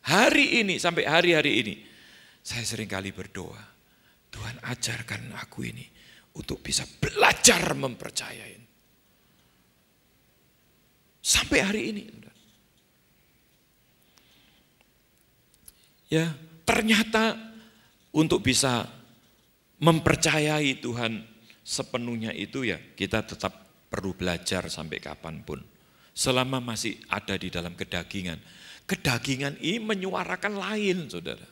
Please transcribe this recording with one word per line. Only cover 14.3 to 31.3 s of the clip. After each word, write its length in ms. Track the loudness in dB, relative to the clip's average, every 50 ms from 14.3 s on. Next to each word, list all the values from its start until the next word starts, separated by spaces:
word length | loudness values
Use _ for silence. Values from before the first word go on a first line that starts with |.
| _ _ _ _ _ _ _ _ _ _ _ _ _ _ _ _ _ _ _ _ _ _ _ _ _ _ _ -20 _ _ _ _ _ _ _
Ya, 240 | _ 2 2 2 2 -4 -8 -14 -20 -20 -8
ternyata 720 | _ 2 2 2 4 4 4 4 4 2 2 2 2 2 0 -4 -10 -16 -18 -20 -20 -20 _ _ _ _ _ _ _ _ 2
untuk 320 | 2 4 4 4 2 4
bisa 400 | 4 2 4 4 4 2 2 0 -4 -8 -18 -20 -20 -20 _ _ _ _ _ _ _ _ _ _ _ _ _
mempercayai 960 | 6 6 6 6 6 4 4 4 4 2 2 4 2 2 2 2 2 0 0 -2
Tuhan 480 | -4 -4 -4 -2 -2 -2 -2 -4 -8 -14 -20 -20 -20 -20 -20 _ _
sepenuhnya 640 | -6 -4 -4 -4 -4 -4 -4 -4 -4 -4 -4 -4 -6
itu 320 | -4 -6 -8 -6 -6 -4
ya, 160 | -2 -2 -2 -4
kita 480 | -6 -18 -6 -4 -2 0 0 -2 -2
tetap 240 | -4 -10 -6 -6 -6 -6 -6 -20 _ _ _ _ _
perlu 240 | -8 -4 -4 -6 -4
belajar 560 | -2 -2 -2 -2 -2 -2 -2 -2 -2 -4 -4
sampai 320 | -8 -8 -8 -8 -8 -10
kapanpun. 640 | -8 -10 -14 -12 -12 -12 -12 -12 -10 -10 -10 -10 -10 -18 _ _ _ _ _ _ _ _ _
Selama 480 | -2 0 2 2 2 2 0 -2 -4
masih 320 | -4 -4 -6 -4 -4 -6 -6 -8 -6 -4
ada 240 | -4 -4 -2 -2 -4
di 160 | -2 -4 -4
dalam 240 | -6 -6 -6 -6 -8
kedagingan. 640 | -10 -10 -6 -6 -6 -6 -6 -8 -6 -6 -6 -8 -10 -12 -20 -20 -20 -20 -20 -20 -20 _
Kedagingan 720 | -6 -6 0 0 0 0 0 0 -2 -4 -2 -2 -6 -6 -4
ini 240 | -4 -2 -2 -2
menyuarakan 720 | -2 -2 -4 -2 -2 -4 -4 -4 -4 -4 -6 -4 -4 -4 -4
lain, 560 | -4 -6 -4 -2 0 0 0 0 0 -2 -6
saudara. 320 | -8 -8 -8 -8